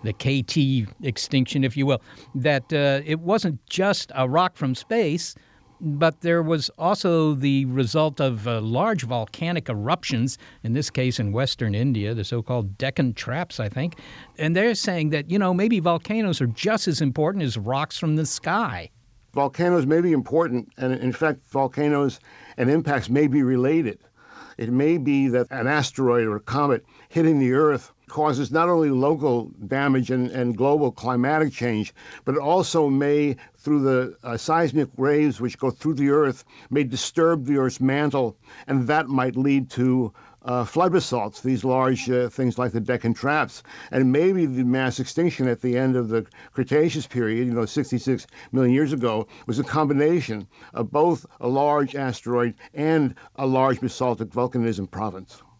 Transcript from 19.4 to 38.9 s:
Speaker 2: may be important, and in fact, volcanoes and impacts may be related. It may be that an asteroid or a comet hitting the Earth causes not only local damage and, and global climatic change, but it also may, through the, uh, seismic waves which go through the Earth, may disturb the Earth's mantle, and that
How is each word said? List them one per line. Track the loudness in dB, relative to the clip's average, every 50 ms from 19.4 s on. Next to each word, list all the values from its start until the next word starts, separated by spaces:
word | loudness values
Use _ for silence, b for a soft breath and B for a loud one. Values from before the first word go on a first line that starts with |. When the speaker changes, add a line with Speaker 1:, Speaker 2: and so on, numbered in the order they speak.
| 0 0 0 0 2 4 4 4 2
Speaker 2:
may | 2 2 2
be | 4 2
important, | 2 0 0 0 0 0 2 2 -2 -4 -4 -8 _
and | -6 -4 -2 -2
in | -2 -2 -4 -2
fact, | 0 0 0 0 -2 _ _
volcanoes | -2 -2 -2 -2 -2 -2 0 2 2 2 2 0 -2 -4 B B B B B B B
and | 0 2 2
impacts | 2 2 2 0 -2 -2 0 2
may | 2 4 4
be | 4 4 2
related. | 2 2 2 2 2 2 2 0 0 -2 -6 -8 _ _ B B B B B B B B B -8
It | -4 -2
may | 0 2 2 2 2 2
be | 0 2 2 2 2 2
that | 2 0 0 -2
an | -4 -4 -2
asteroid | 0 0 0 0 -2 -2 0 2 2 4 2 2
or | 0 -2
a | -6
comet | -6 -4 -2 0 2 2 0 0 b b b b b b
hitting | -2 2 2 4 4 4
the | 2 2 2
Earth | 4 4 2 2 0 -4 -12 _ _ _ -10
causes | -4 0 0 0 0 0 -2 0
not | 0 0 2
only | 2 2 2 2 2
local | 2 2 2 2 2 2 0 0 0 0 -2 -6 -12 -16 -8
damage | -4 -2 0 2 2 2 2 0 0
and, | 0 -2 -2 -2
and | -2 -2 -2 -2 0
global | 0 2 2 2 2 2 -2
climatic | -2 -4 -4 -2 0 0 0 2 2 2 0 0 -2
change, | -4 -4 -2 -2 -2 -4 -6 B B B B B B B
but | -4 -2
it | -2
also | 0 2 2 2 2 2 2 2 2 2
may, | 2 2 2 2 2 2 2 0 -2 B B B B
through | _ -2 0 0 2
the, | 2 2 2 2 0 -2 -8 -12 -10
uh, | -8 -8
seismic | -6 -2 0 2 2 2 2 2 0 -2 -2 -2
waves | -2 0 2 4 4 2 2 0 -2
which | -6 -6 -4
go | -4 -4 -4
through | -4 -2 -4 -4 -2
the | 0 2 2
Earth, | 4 2 2 0 -2 -6 -12 B B B B B
may | -2 -2 0
disturb | 0 -4 -6 -6 -4 0 2 2 2 2 0 0
the | 0 0
Earth's | 2 0 0 0 0
mantle, | 0 0 2 2 0 0 0 0 0 -2 -4 -10 B B B B B
and | -2 0 0 2
that | 2